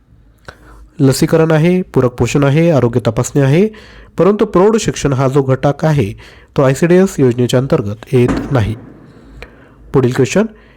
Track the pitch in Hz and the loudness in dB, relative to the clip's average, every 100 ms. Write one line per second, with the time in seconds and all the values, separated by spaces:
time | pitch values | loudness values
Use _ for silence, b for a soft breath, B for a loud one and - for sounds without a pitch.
0 | _ _ _ _ B B B B B - | _ _ _ _ B B B B B -2
1 | 139 131 160 160 160 156 170 180 180 - | 0 2 0 2 2 2 2 0 -2 -2
2 | 127 - 120 151 139 143 170 147 120 123 | -2 -2 -2 0 2 2 2 2 0 0
3 | - 113 120 147 135 151 214 214 B B | -2 -4 -2 0 2 2 0 -4 B B
4 | B - 170 214 214 175 202 226 - 127 | B -2 0 2 0 2 2 2 -2 -4
5 | 143 135 135 139 131 131 147 143 156 147 | -4 -2 0 0 0 0 -2 -2 -2 0
6 | 101 113 B B B - 131 135 170 180 | -2 -6 B B B -2 0 0 2 2
7 | 190 - 131 120 123 127 135 123 104 107 | 2 2 0 0 0 -2 0 -2 -4 -10
8 | - 127 123 - - 131 98 110 - - | -4 0 0 -2 -4 -2 -2 -6 -12 -20
9 | - B B B B B B B B 143 | -20 B B B B B B B B -2
10 | 123 127 127 190 220 - b | 0 0 0 0 -2 -6 b